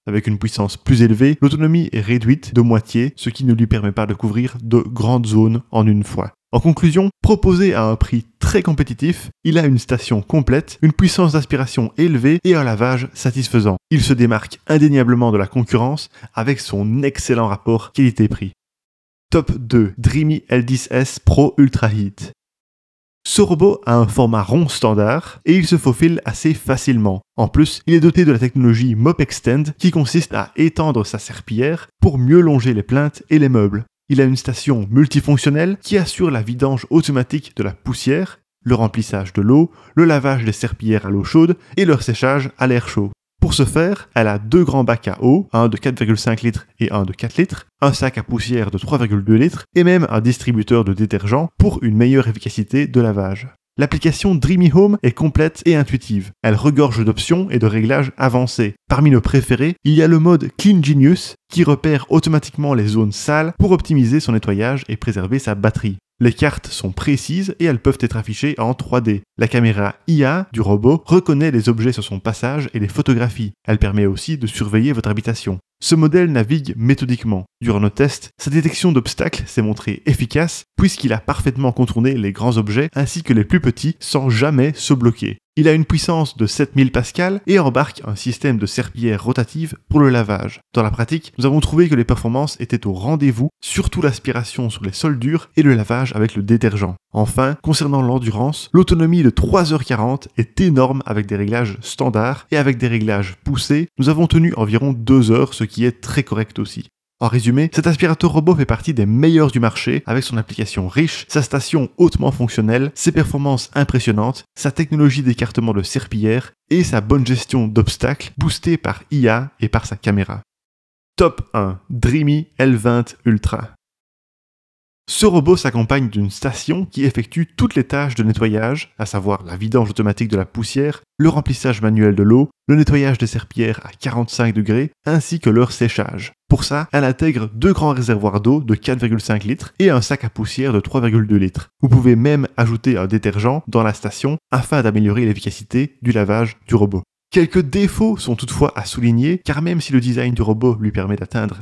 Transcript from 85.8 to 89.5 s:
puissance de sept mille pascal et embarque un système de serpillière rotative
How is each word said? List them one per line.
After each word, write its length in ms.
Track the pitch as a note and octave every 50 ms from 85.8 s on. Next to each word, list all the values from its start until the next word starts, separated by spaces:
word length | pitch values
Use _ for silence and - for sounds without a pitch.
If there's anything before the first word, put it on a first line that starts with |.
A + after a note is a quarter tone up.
| D#3
puissance 500 | - - D#3 - - E3+ D#3+ D#3 C3+ -
de 100 | - A2+
sept 300 | G2+ - - D3 - -
mille 160 | C3+ C3+ B2+ -
pascal 480 | B2+ A#2+ - - - F3 F#3 G3 G3 -
et 120 | - G3 G3
embarque 440 | D#3+ C3+ A#2+ C3 D3 - - - -
un 80 | - G#2
système 440 | F#2+ - B2+ A#2 - - C#3+ B2 G#2+
de 80 | G#2
serpillière 580 | G2 - - A#2+ - - A2 A#2 A#2 G#2+ G2 G2
rotative 500 | A#2 A#2 - A2+ -